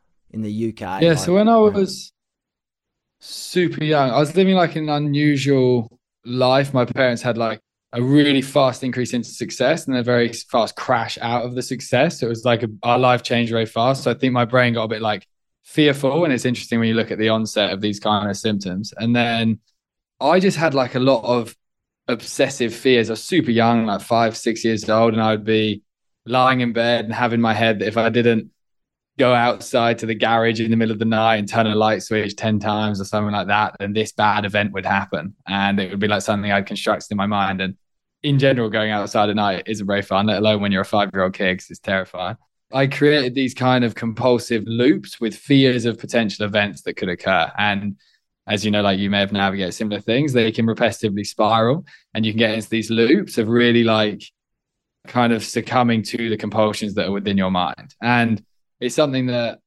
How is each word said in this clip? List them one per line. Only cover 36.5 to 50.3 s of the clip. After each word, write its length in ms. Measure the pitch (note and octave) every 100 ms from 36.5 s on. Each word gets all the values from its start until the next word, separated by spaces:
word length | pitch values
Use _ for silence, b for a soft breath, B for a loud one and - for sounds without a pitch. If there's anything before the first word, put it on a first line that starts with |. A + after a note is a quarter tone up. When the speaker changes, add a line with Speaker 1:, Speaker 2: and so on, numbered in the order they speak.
Speaker 2:
I'd 160 | G2+ G2
constructed 400 | G#2 F#2+ E2+ -
in 60 | G#2
my 80 | G2+
mind. 360 | G2+ F#2+ F#2+
And 140 | F#2+ - _ _ _ _
in 140 | D3 C#3
general, 320 | C3+ B2 A2
going 220 | G#2+ G#2+
outside 380 | G#2+ G2 A2 G#2
at 60 | G#2
night 280 | G2+ F2+ G#2
isn't 220 | A2 G2+
very 140 | G2+
fun, 260 | - G2 G#2+
let 120 | F#2+
alone 220 | G#2+ G#2
when 100 | G2+
you're 100 | F#2+
a 40 | G2
five-year-old 480 | G#2 G2 F#2+ F#2+
kid, 240 | F#2+ F#2+ F#2
'cause 120 | -
it's 100 | F2
terrifying. 580 | - F#2+ F#2 F2+ F2+ B2 _ _ _
I 160 | C3 C#3
created 460 | C#3 D3 D3 B2+
these 200 | C3 B2+
kind 300 | - B2+ B2+
of 120 | A#2+ -
compulsive 680 | A2+ G#2+ B2+ A#2+ - A#2 G#2
loops 540 | A#2 B2 G2 - -
with 140 | A2+ -
fears 500 | - C#3 C3 A#2+ A#2
of 120 | A2
potential 480 | G#2+ A#2+ G#2+ - G#2
events 360 | G#2 G#2 D#2
that 120 | F#2 -
could 140 | F#2+
occur. 420 | F2 G2 F2+ D#2+ -
And 380 | G#2 G2+ G2+ G2 _ _ _ _ -
as 180 | G#2+
you 80 | G#2+
know, 100 | G#2
like, 180 | G2+ F#2+
you 100 | G2+
may 100 | G2+
have 120 | G2
navigated 420 | G2+ G2 G2 F2+
similar 260 | - G#2+ G2+
things, 340 | A2 A#2+ D3+